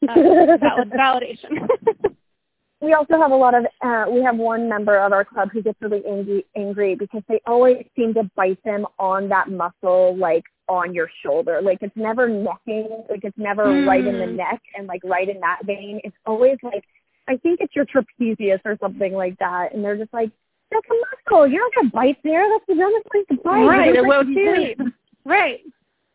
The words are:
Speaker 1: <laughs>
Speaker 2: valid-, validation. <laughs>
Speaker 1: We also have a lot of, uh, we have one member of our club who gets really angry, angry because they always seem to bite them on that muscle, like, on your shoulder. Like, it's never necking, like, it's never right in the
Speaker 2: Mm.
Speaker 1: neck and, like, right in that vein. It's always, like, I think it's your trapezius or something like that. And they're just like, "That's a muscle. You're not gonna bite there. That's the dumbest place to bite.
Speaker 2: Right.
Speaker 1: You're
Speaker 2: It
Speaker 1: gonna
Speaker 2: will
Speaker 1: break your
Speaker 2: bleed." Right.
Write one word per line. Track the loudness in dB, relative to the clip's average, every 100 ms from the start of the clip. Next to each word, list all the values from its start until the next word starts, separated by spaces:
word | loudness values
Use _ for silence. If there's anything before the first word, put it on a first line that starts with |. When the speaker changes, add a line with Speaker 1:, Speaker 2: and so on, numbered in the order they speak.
| 0
Speaker 1:
<laughs> | 4 6 8 6 6
Speaker 2:
valid-, | 4 0 -2
validation. | 0 2 0 -4 -10 -10 -6 -2 -2 -2 -2 -4
<laughs> | -6 _ _ _ _ _ _
Speaker 1:
We | 0
also | 0 2 2
have | 2
a | 4
lot | 4 2
of, | 0 -4
uh, | -4 -2 -2
we | 0
have | 0 0
one | -2 -2 -4
member | -4 0 2
of | 4
our | 2
club | 0 -4 -4
who | -4
gets | -6 -6
really | -6 -6 -6
angry, | -8 -4 -4 -6
angry | -8 -8 -4 -2 -2
because | -6 -10 -4
they | -4 0
always | 4 4 4 -2 -4
seem | -2 0
to | -2 -2
bite | -2 -2 -6
them | -6 -8 -6
on | -4 -2 0
that | -2 -2
muscle, | -4 -8 -4 0 2 2 2
like, | 0 -2 -4 _ -6
on | -4 -4
your | -4 -6 -6
shoulder. | -4 -2 -2 -2
Like, | 0 -2
it's | -4 -8
never | -4 0 0
necking, | 0 -4 -6 -8 -8 -8 -10 -10
like, | -8
it's | -8 -8
never | -4 0 2 2 2
right | 2 0
in | -2
the | -4
Speaker 2:
Mm. | -6
Speaker 1:
neck | -6 -8 _ -16
and, | -12
like, | -10 -4
right | -2 -2
in | -2
that | -4 -4
vein. | -6 -8 -10 -14
It's | -14 -12 -6
always, | 2 2 2
like, | -4 -10 -10 _ _ _ -6
I | -2
think | 0 -2
it's | -2
your | -2 -2
trapezius | 0 -2 -2 -4 -2 0 -2 -2
or | -6
something | -6 -4 -4
like | -4 -6 -4
that. | -4 -4 -6
And | -6
they're | -4 -6
just | -6
like, | -6 -6 -8 _ _ _
"That's | -6 -2
a | -2 -2 -8 2
muscle. | 6 6
You're | 4
not | 0 0
gonna | 0
bite | 2 0 0
there. | 0 2 2
That's | 2 0
the | 0
dumbest | 2 0 0
place | -2 0
to | -2
bite. | 0 4 6
Speaker 2:
Right. | 6 6
Speaker 1:
You're |
Speaker 2:
It | 4
Speaker 1:
gonna | 4
Speaker 2:
will | 4 2
Speaker 1:
break | 2
your | 2 2 0 -4
Speaker 2:
bleed." | -6 -8 _ _
Right. | -2 0 0 -4 -14 -20 _ _ _